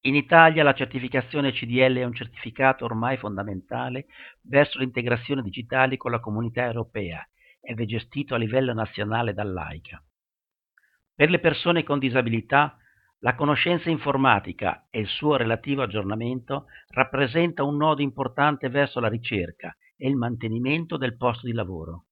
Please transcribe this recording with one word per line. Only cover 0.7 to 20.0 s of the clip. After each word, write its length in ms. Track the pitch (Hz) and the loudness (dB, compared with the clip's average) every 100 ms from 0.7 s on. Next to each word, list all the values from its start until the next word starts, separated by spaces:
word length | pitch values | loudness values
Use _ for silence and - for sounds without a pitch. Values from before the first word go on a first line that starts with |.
certificazione 760 | 135 131 131 123 135 123 151 139 | 4 -2 -4 -2 -4 -2 -2 -2
C 160 | 117 117 | -2 -2
D 180 | 123 | 4
L 120 | 131 127 | 4 4
è 80 | |
un 100 | 123 | -2
certificato 720 | 120 120 - 117 - 131 131 | -6 -12 -12 -14 2 2 2
ormai 320 | 120 110 120 127 | -2 -2 -2 -2
fondamentale 880 | 107 98 101 95 _ 120 127 127 - - - _ | -4 -6 -6 -8 _ -6 -6 -8 -10 -20 -20 _
verso 360 | - 139 143 - | 0 2 4 0
l'integrazione 640 | 131 123 120 120 120 139 | -4 -2 -2 -2 -2 -4
digitale 540 | 101 110 117 131 131 131 | -4 -8 -4 2 2 0
con 160 | 123 | -4
la 80 | 120 | -4
comunità 440 | 117 107 117 117 | -2 -4 -2 -2
europea 640 | 123 117 110 110 92 80 - _ _ _ | -4 -4 -6 -6 -8 -10 -14 _ _ _
ed 200 | - 113 | -12 -6
è 40 | 110 | -4
gestito 500 | 110 - 139 143 120 | -4 -6 -8 -4 -2
a 20 | |
livello 340 | 117 127 127 | 0 0 0
nazionale 600 | 113 107 - 104 113 117 | -2 -6 -4 -4 -2 -2
dall'aica. 680 | 98 104 90 76 76 - - _ _ _ _ _ _ _ _ _ _ _ | -4 -6 -6 -8 -12 -16 -20 _ _ _ _ _ _ _ _ _ _ _
Per 160 | - 151 | 4 4
le 120 | 175 | 6
persone 420 | 170 143 175 170 | 2 2 2 2
con 160 | 165 143 | 2 0
disabilità, 760 | 131 127 117 113 - 139 147 _ _ _ _ _ | 2 2 2 -2 2 2 2 _ _ _ _ _
la 160 | 120 | -2
conoscenza 560 | 127 147 147 170 175 165 | 0 2 2 2 0 0
informatica 960 | 156 143 135 135 104 90 87 95 - _ | -2 0 2 4 4 0 -4 -4 -4 _
e 100 | 113 | -6
il 80 | 104 | -4
suo 260 | - 147 | -2 0
relativo 480 | 139 113 113 143 139 | 2 2 -2 -2 -2
aggiornamento 840 | 123 107 98 110 117 127 117 139 - - _ | -2 -2 -4 -4 -4 -6 -6 -8 -8 -20 _
rappresenta 720 | - 131 135 135 151 170 165 | -2 0 2 0 2 0 0
un 120 | 143 147 | -2 2
nodo 240 | 156 147 | 0 2
importante 680 | 143 123 131 - 147 143 135 | -2 -2 -6 0 0 0 -2
verso 320 | 135 139 127 | 0 0 0
la 80 | 117 | -2
ricerca 680 | 117 117 107 85 - 85 - _ | -2 -2 -4 -4 -8 -16 -16 _
e 120 | _ | _